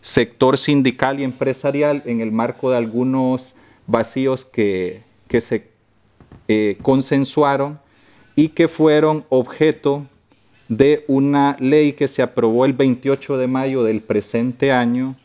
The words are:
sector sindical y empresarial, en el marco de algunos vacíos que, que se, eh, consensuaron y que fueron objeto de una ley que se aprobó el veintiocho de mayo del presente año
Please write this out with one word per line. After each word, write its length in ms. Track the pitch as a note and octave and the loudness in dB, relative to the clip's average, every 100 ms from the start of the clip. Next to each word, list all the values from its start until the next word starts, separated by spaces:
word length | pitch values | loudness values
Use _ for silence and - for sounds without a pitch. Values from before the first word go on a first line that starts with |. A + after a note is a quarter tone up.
sector 560 | - - A#2 - C3 C3+ | -2 -2 -2 2 2 2
sindical 640 | - C#3+ C3 B2 C3 C#3 | 0 2 2 0 -4 -2
y 20 | |
empresarial, 800 | C3 B2 C3+ C3 C#3+ C#3 D3 C#3+ B2+ | -6 -4 -4 -2 -4 -2 0 -2 -4
en 140 | A#2 | -4
el 120 | A2+ | -2
marco 400 | A2 A#2 B2 C3 | -2 -4 -2 -2
de 60 | B2 | 0
algunos 760 | A#2 A2+ B2+ C3 B2+ B2+ - _ _ _ - | -2 -2 -2 0 0 -2 -6 _ _ _ -4
vacíos 560 | A#2 A2+ - C3 C3 | -2 -2 -2 -2 -2
que, 580 | - - G#2 F#2 F2+ G2+ - _ _ | -6 -2 0 0 -4 -8 -20 _ _
que 100 | A#2+ | -2
se, 300 | - A2 - _ _ _ _ _ - - _ | -2 -6 -6 _ _ _ _ _ -20 -20 _
eh, 280 | A2 G#2+ G2 | 0 2 -2
consensuaron 960 | - C3+ C3+ C#3 C3+ - D3 C#3 C#3 D3+ _ _ _ _ _ - | 0 0 0 -2 -2 0 0 0 -4 -8 _ _ _ _ _ 0
y 140 | D#3 | 0
que 180 | - E3 | 0 -4
fueron 560 | - D#3 D3+ D#3 D#3 - | 0 2 4 2 -2 -2
objeto 760 | C3 B2 - D#3 D3+ D3 C#3+ C#3 _ _ _ _ _ _ | -2 -2 0 0 0 -4 -4 -8 _ _ _ _ _ _
de 380 | A2 C#3 D3+ - | 2 4 4 2
una 480 | C3+ C#3 C#3+ C3+ C#3 | 0 2 2 0 0
ley 340 | C3 D3+ D3+ | 2 2 2
que 160 | C#3+ C3+ | 0 -4
se 120 | - | -2
aprobó 440 | B2 - A2+ A#2 C3+ | -2 0 0 2 2
el 80 | |
veintiocho 640 | B2+ C3+ B2 C#3 C3+ - C3+ | 2 0 0 -2 -2 -2 -4
de 100 | B2+ | -2
mayo 360 | C3 C3+ C3 | -2 -2 0
del 180 | A2+ A2 | 0 -2
presente 720 | - G#2 G#2 A#2 A#2+ B2 C#3 | -2 -4 -2 -4 -4 -2 0
año 420 | B2+ A#2+ B2 C3 C3 | 2 0 -2 -4 -8